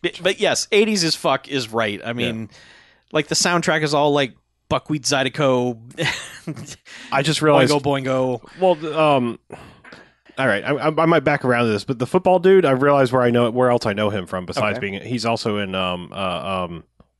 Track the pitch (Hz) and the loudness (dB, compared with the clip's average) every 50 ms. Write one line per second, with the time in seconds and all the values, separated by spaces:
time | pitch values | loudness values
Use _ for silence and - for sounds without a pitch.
0 | - 175 - - 170 185 202 - 202 180 131 - - - - 208 214 214 214 196 | -6 -6 -8 -2 -2 -2 -2 0 0 0 0 0 -2 0 2 2 4 4 2 0
1 | 165 160 147 - - 165 135 135 - - 139 135 120 107 107 117 113 107 101 92 | 0 -2 -2 -2 0 -2 -2 -2 -4 -4 -6 -6 -4 -4 -2 -2 -2 -2 -2 -6
2 | - 113 120 123 120 120 113 110 113 101 - - - - - - _ _ _ _ | -8 -8 -6 -4 -4 -4 -4 -6 -10 -12 -14 -20 -20 -20 -20 -20 _ _ _ _
3 | _ _ - 156 151 - - - - 185 175 170 160 - 160 160 151 147 147 143 | _ _ -4 -4 -2 -2 -2 -2 0 2 0 0 2 0 0 0 0 0 2 2
4 | 147 151 143 143 139 120 - _ _ _ _ _ _ _ 151 131 _ - 151 147 | 2 4 2 2 0 -2 -6 _ _ _ _ _ _ _ -4 -4 _ -4 -6 -4
5 | 123 - 147 135 131 131 - - 151 135 131 127 123 123 120 113 113 123 139 - | -2 -2 0 0 0 -2 -2 0 2 2 2 2 0 -2 -4 -8 -14 -20 -8 -4
6 | 165 - - - - - - - - - 147 - - - - - _ - - - | -4 -4 -4 -6 -12 -16 -18 -16 -14 -14 -14 -12 -14 -18 -18 -20 _ -20 -20 -20
7 | - - - 135 143 156 151 - 151 156 147 139 135 127 147 147 - 147 139 135 | -12 -4 -4 -2 0 0 -2 2 4 4 6 6 6 4 2 0 0 -2 -2 -2
8 | 131 135 131 131 131 131 127 117 - - - - 185 185 175 151 156 156 147 160 | -2 -2 -2 0 0 -2 -4 -6 -8 -16 -6 0 2 2 2 0 -2 -6 0 2
9 | 156 151 143 135 123 117 - - _ _ - - - - - _ _ - - - | 2 4 4 2 2 -2 -4 -8 _ _ -20 -20 -20 -20 -20 _ _ -20 -20 -20
10 | - _ _ _ _ _ - - 135 127 101 101 - - 147 135 110 156 156 147 | -20 _ _ _ _ _ -6 -2 0 0 0 0 -2 -4 -4 -2 -2 -2 0 2
11 | 170 160 170 156 135 151 147 139 - 127 123 120 120 113 107 104 - - 139 113 | 2 4 4 4 2 2 0 0 0 0 0 2 2 0 0 -2 -2 -6 -4 -4
12 | 127 - - 185 180 190 185 185 170 190 196 190 175 143 135 127 135 143 143 139 | -4 -2 -2 0 2 4 2 4 6 6 6 6 6 4 2 2 2 2 4 4
13 | 135 120 120 131 123 120 120 120 123 117 113 123 127 123 120 120 - 113 101 101 | 4 2 2 2 2 4 4 4 2 2 2 2 2 2 2 2 0 -2 -2 0
14 | 107 104 101 104 92 - - 92 90 87 107 139 120 104 98 - 98 101 95 98 | -2 -2 -2 -4 -6 -6 -8 -8 -8 -6 -4 -2 -2 -2 -2 -4 -6 -6 -8 -8
15 | - 107 123 120 107 117 117 110 - 117 104 104 101 95 92 95 92 90 90 90 | -8 -6 -6 -4 -2 -2 -2 -2 -2 -4 -4 -4 -4 -4 -4 -4 -4 -4 -4 -6
16 | 87 - - 98 98 92 90 82 67 92 95 92 90 85 85 80 - _ _ _ | -10 -12 -10 -8 -6 -6 -6 -6 -6 -6 -6 -4 -6 -6 -10 -14 -18 _ _ _
17 | _ _ _ | _ _ _